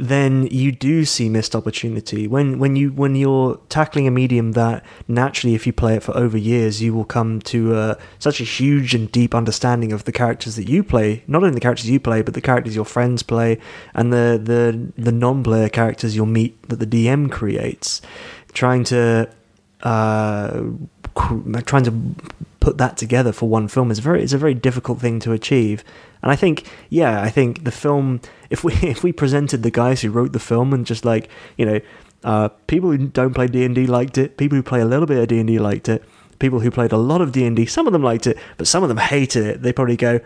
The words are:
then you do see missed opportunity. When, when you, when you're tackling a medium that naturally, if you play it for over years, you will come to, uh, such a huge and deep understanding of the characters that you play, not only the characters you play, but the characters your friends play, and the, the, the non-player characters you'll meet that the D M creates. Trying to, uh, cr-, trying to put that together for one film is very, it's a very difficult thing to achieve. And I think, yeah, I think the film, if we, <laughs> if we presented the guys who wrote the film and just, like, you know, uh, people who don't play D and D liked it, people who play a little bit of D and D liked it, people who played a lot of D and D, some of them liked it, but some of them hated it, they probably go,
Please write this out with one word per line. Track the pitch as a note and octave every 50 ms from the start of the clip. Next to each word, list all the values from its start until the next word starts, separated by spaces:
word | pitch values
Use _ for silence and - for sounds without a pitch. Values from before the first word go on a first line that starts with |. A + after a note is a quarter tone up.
then | C3 B2 C#3 C#3 C#3 C3+ C3+ C3 C3
you | A#2+ B2+ C3 C3 C#3
do | B2+ - B2+ C#3 D#3+ E3 D3+
see | C#3+ - - A#2 A2
missed | A2 A2 A2 - -
opportunity. | A2 - A2 - - - A#2 A2 A2 - - - G#2+ G#2+ G#2
When, | B2+ C#3 C#3+ C3+ C3 B2+
when | C3+ C#3 C3+
you, | C#3 C#3 C#3
when | C3+ C3+ C#3 C#3 C3+
you're | C3+ C#3 C3+ C3+ C3 C3 B2+ A2+ - - -
tackling | - D#3 D3+ - - D3 C#3
a | C3
medium | B2 B2+ C3 B2 B2 A#2 A2+ A2+
that | A2+ A#2+ A#2 A#2 A2+ - - - - - - -
naturally, | A2+ A#2+ B2+ C#3 - - - A#2+ A2+
if | A2 -
you | A#2+
play | - - A#2+ A2+ A2+
it | A2 -
for | - -
over | B2 A#2+ A#2 G#2+ A2
years, | G#2 A2+ A#2+ A#2+ A2+ A2 G#2 G#2
you | A2+ A#2 A2
will | A2+ G#2
come | - - A#2+ A2+ A2+ A2+ G#2+
to, | - - - A#2 A2+ A2+ A2+
uh, | A2 G#2+ A2 G#2+ - - - - -
such | - D3 C#3 -
a | A#2+
huge | A2 - - C3 C#3+ C#3+ C#3+ C3 B2 B2
and | A#2 A2 G#2
deep | - B2 A#2+ - -
understanding | A#2 A2+ A2+ G#2+ - - B2 B2 A#2 A2+ G#2+
of | G#2+ G#2 -
the | A#2
characters | A2 - B2 A#2 - - - A2+ A2
that | A2+ F#2 G#2
you | D3 G3+ G3+
play, | - B2+ A#2 G#2+ G#2+ G#2+ A#2 -
not | - C#3 E3+
only | G3 F3+ C3
the | A#2+
characters | - B2 A#2 A2 A2+ A2+
you | C3 C3+
play, | - A#2+ A2+ A2
but | G#2+ A2+ -
the | A#2
characters | - C3+ B2+ B2 B2 A#2 G#2+
your | A2 G#2
friends | - - B2 A#2+ B2 B2 A#2 -
play, | - A#2 A2+ A#2 A2+ A2+ A2 - - - - - - -
and | - A#2 A#2+
the, | B2 A#2+ A#2 A#2 A#2 A2
the, | A2 A2+ A#2+ A#2+ A#2+ A#2 A2+ A#2 A#2+ - - -
the | A2+ A#2+
non-player | A#2 A#2 A#2+ B2 C3+ C#3 A#2+ A2+ A2 A2+ A2 G#2
characters | - A#2 A2+ A2+ - - - A2 G#2
you'll | G#2+ G#2+
meet | A2 A2+ A2 A2+ B2 - _ - -
that | A#2
the | - A2
D | G#2+ A#2 A#2 A2+ B2
M | C3+ D3 D3 C3
creates. | - - A2+ G2+ G#2 G#2+ A2 B2+ - - - - - - - - - - - - - - - _
Trying | - - B2 B2 B2+ B2+ A#2
to, | - B2+ A#2+ A#2 A#2 A#2 A2+ A2+ - - _ _ _ _ _ _ _ _ -
uh, | - A#2+ A2+ A2 A2 A2 G#2+ G#2+ G#2+ G#2+ G#2 G#2 G2+ A2+ A#2 A2+ A2+ A#2 A#2 - - - _ _ - - -
cr-, | - - - A#2 G#2+ - - A2 A2+
trying | A#2 - C#3 C#3 B2
to | A#2+ A2+ A2+ - B2 - - - - - - - - _ -
put | - - - -
that | B2+ B2 -
together | - A#2 A2 A#2+ B2+ B2+ A#2
for | G#2 - A#2 A2+
one | A2 A2 G#2+
film | G2+ - C3 B2+ A#2
is | G#2+ G#2+
very, | A2+ D#3 F3 -
it's | - B2+
a | C#3 C3+
very | D3+ D#3 C3
difficult | A#2 - C3 B2 B2+ - - A#2+ -
thing | A#2+ A#2+ A2+ A2+
to | - A#2
achieve. | A2+ G#2+ - - C#3 B2+ A2+ G#2 G#2+ G#2+ - - - - - - - _
And | - B2+
I | C#3+
think, | - G3+ F3+ D3+ - - - - - - -
yeah, | D#3 E3+ D#3+ B2 G#2+ G2+
I | G2 -
think | - D3 C3 A#2+ A#2 -
the | - B2
film, | - - - D3 C#3+ C#3+ C3+ C3+ B2+ A#2+ - - - - - -
if | A#2+ - -
we, | E3+ -
<laughs> | -
if | F3+ D#3+ A#2 - -
we | F3+
presented | E3 - D3 C3 C#3+ C#3+ D3 C3+ - A#2
the | A2 A#2
guys | - A#2 A#2+ B2+ C3 B2+
who | - G#2+
wrote | G#2 A#2+ B2+ C3+
the | - A2+
film | - - A#2 A#2 B2+ C#3 C#3
and | B2 A#2+
just, | - A#2 A2 -
like, | A#2 A2+ A2 - - - - - - -
you | - A#2+
know, | G#2+ G#2+ G#2+ - - - - - _ _ _ -
uh, | A#2+ A2 G#2+ G#2+ G#2 - _ _
people | - D#3 F#3 F#3 F3
who | D3 C3+ C#3
don't | C3+ - C3 B2+ C3 B2
play | C3 B2
D | B2 B2 B2 B2+
and | B2+ B2
D | B2+ B2+
liked | B2 B2 A#2+ B2+ C#3 - C3+
it, | C3+ D3 -
people | - C#3+ C#3+ C#3+
who | C3+ B2
play | - B2+ B2
a | A#2
little | A#2 B2+ D3 E3+
bit | D3 C#3 B2
of | A#2 A2+
D | A#2 A2+
and | A2
D | A2+ A2+ A2
liked | G#2+ G2+ G2+ - - A#2
it, | A2 A2 - - _ - - - - -
people | C3+ C3 B2+ A#2
who | A2 B2
played | - B2 A#2 A2+
a | A2+
lot | A2 A#2 C3+ D#3+ F3+
of | F3 C#3
D | B2 C3 B2
and | A#2 A#2
D, | A2 A2+
some | - - D#4 E4
of | A#3+
them | F#3+ D#3+
liked | C3+ A#2+ A2+ A#2 -
it, | B2 - - - - -
but | - D#2+
some | - - F#3
of | F#3+ C#3+
them | A2 A2+
hated | - - C#3+ C#3+ C3+ B2 - A#2+ G#2+
it, | G#2 G#2 B2
they | B2 B2
probably | B2 - B2+ A#2+ A#2+
go, | A#2 B2 A#2+ A#2+ A#2 -